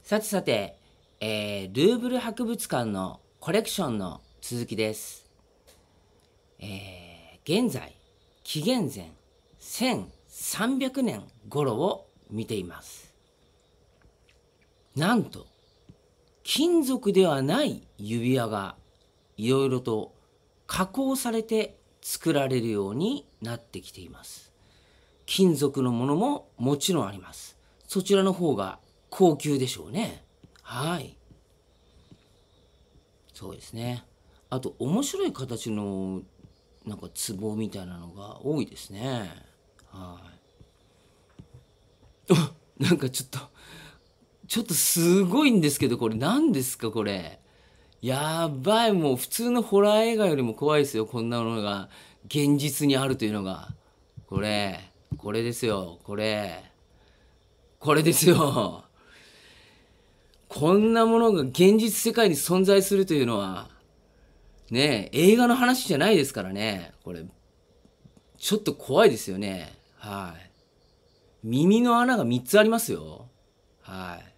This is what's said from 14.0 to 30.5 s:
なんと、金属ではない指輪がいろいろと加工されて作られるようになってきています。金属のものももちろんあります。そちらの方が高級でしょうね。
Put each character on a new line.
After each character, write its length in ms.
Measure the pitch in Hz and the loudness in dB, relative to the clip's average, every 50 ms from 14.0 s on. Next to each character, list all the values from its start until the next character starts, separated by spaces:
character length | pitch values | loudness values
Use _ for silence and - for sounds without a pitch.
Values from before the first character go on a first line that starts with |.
| _ _ _ _ _ _ _ _ _ _ _ _ _ _ _ _ _ _ _ | _ _ _ _ _ _ _ _ _ _ _ _ _ _ _ _ _ _ _
な 180 | 131 151 202 247 | -2 0 2 2
ん 120 | 226 147 | 0 0
と、 200 | - - 92 - - _ _ _ _ _ _ _ - - _ _ _ _ _ _ _ _ _ | -4 -10 -18 -20 -20 _ _ _ _ _ _ _ -20 -20 _ _ _ _ _ _ _ _ _
金 400 | _ - - - 302 349 349 330 | _ -4 0 2 2 4 4 4
属 320 | 285 247 262 247 - 202 180 | 2 2 -2 0 0 2 4
で 140 | 190 190 | 6 6
は 160 | 170 143 135 131 | 6 4 2 2
な 200 | 143 175 269 302 | 0 2 2 0
い 220 | 214 120 - - _ _ - | 0 -2 -6 -14 _ _ -14
指 400 | 104 104 113 117 113 123 131 131 | -8 -6 -4 -2 0 2 2 2
輪 80 | 117 | 0
が 280 | 110 107 101 98 92 - - _ _ _ _ _ _ _ _ _ _ _ | -2 -4 -6 -6 -8 -12 -16 _ _ _ _ _ _ _ _ _ _ _
い 100 | - 107 | -6 0
ろ 200 | 120 131 135 139 | 2 2 2 2
い 20 | 135 | 0
ろ 100 | 127 127 | -2 -2
と 400 | 127 120 110 107 - - _ _ _ _ _ _ _ _ _ _ _ | -2 -4 -4 -4 -6 -8 _ _ _ _ _ _ _ _ _ _ _
加 200 | - - 165 185 | -10 -6 -6 -6
工 300 | 185 - 262 269 262 269 | -4 -4 -4 -2 -2 -2
さ 140 | 262 - 240 | -2 -4 -4
れ 120 | 220 226 220 | -4 -4 -2
て 340 | 220 220 220 208 - - _ _ _ _ _ | -2 -2 -2 -2 -4 -8 _ _ _ _ _
作 300 | - - - - - 160 | -12 -10 -10 -4 -2 0
ら 160 | 156 143 139 | 0 0 0
れ 140 | 127 131 123 | 0 -2 -2
る 80 | 113 117 | -2 -2
よ 220 | 107 101 98 98 | -2 -2 -2 -4
う 40 | 107 | -4
に 320 | 135 175 226 285 - - _ _ _ | -4 -2 -4 -4 -6 -10 _ _ _
な 140 | 110 117 120 | -10 -10 -10
っ 40 | 120 | -12
て 220 | - _ - - | -14 _ -18 -18
き 100 | - - | -16 -16
て 80 | - 101 | -20 -20
い 100 | 90 80 | -20 -20
ま 140 | - - - | -20 -20 -20
す。 300 | - - - - _ _ _ _ _ _ _ _ _ _ _ _ _ _ _ _ | -20 -20 -20 -20 _ _ _ _ _ _ _ _ _ _ _ _ _ _ _ _
金 300 | - - - 190 180 160 | -6 2 4 4 4 4
属 260 | 127 143 143 139 143 | 2 0 -2 0 0
の 100 | 127 123 | 0 0
も 140 | 120 117 127 | 0 0 0
の 100 | 139 147 | 0 0
も 340 | 170 226 285 285 - - _ _ | 0 0 0 -2 -4 -8 _ _
も 200 | - 117 135 147 | -4 -2 -2 0
ち 160 | 143 - - 180 | 0 0 -2 0
ろ 100 | 151 110 | 0 -2
ん 40 | |
あ 40 | 95 | -4
り 80 | 95 95 | -8 -14
ま 140 | 87 - - | -18 -18 -20
す。 240 | - - - _ _ _ _ _ _ _ - | -20 -20 -20 _ _ _ _ _ _ _ -6
そ 120 | - 196 | -6 -4
ち 140 | 185 - 196 | 0 2 2
ら 80 | 196 190 | 4 4
の 80 | 196 | 2
方 240 | 185 180 180 156 123 | 0 0 0 0 0
が 240 | 101 98 95 - - _ _ _ _ _ _ | 0 -4 -8 -8 -14 _ _ _ _ _ _
高 260 | - - 190 170 151 | 2 6 6 6 6
級 240 | - - 151 143 135 | 4 -2 -2 0 0
で 80 | 127 | -2
し 100 | 123 - | -4 -4
ょ 100 | 90 76 | -10 -12
う 40 | 85 | -10
ね。 320 | 117 190 240 - 73 - - _ _ _ - _ | -6 -6 -6 -6 -10 -14 -20 _ _ _ -20 _